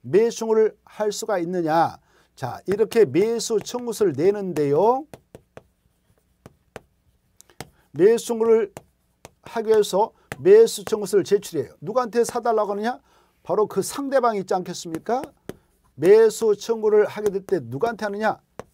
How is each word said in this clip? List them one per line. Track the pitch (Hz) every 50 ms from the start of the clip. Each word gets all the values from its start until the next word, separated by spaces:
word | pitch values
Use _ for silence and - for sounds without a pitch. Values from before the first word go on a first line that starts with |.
| -
매수 | 120 139 196 226 233 - -
청구를 | 226 226 220 220 220 202 - _ _
할 | - - - 214 214 202
수가 | - - - 208 180
있느냐? | 170 170 185 180 170 156 151 170 160 131 - - _ _ _ _ _ _ _
자, | - - 123 - - -
이렇게 | - 190 208 220 - - 233 208
매수 | 139 123 160 202 226 233 226 - - 226 202
청구서를 | - - - 247 247 240 214 - 214 185 143
내는데요. | 123 156 190 202 208 196 185 175 151 147 143 139 151 190 220 247 269 311 _ _ - _ _ _ - _ _ _ - _ _ _ _ _ _ _ _ _ _ _ _ _ _ _ _ _ - _ _ _ _ - - _ _ _ _ _ _ _ _ _ _ _ _ _ _ _ - - _ _ _ _ _
매수 | - 143 170 214 226 226 226
청구를 | - 233 220 226 226 226 226 220 - - - _ _ _ _ _ _ _ _ _ - _ _ _
하기 | - - 233 226 214
위해서 | 220 214 208 - - 185 214 220 _ _ _ - - 135
매수 | 127 175 202 220 226 226 - - 190
청구서를 | - 220 214 208 180 - 202 165
제출해요. | - 196 208 - - - 151 120 - - -
누구한테 | - 160 214 254 247 226 190 240 233
사달라고 | 226 - 247 220 240 226 214 208 185 202
하느냐? | 202 214 233 254 269 _ _ _ _ _ _ _ _ _
바로 | - 165 202 214
그 | - - 196 185
상대방이 | - - - 285 269 269 269 240 240 220 202
있지 | 185 - 208
않겠습니까? | 190 180 180 170 - - 175 160 160 - - 226 262 311 - _ _ _ - - _ _ _ _ _ _ _ _
매수 | - 139 180 202 220 226 220 208 - 226 220 208
청구를 | 202 - - 226 226 214 214 208 208 208
하게 | - - 208 214 208
될 | 180 196 185
때 | - 196 175
누구한테 | 131 113 120 143 220 233 233 190 214
하느냐? | 208 202 208 220 214 147 - _ _ _ - - _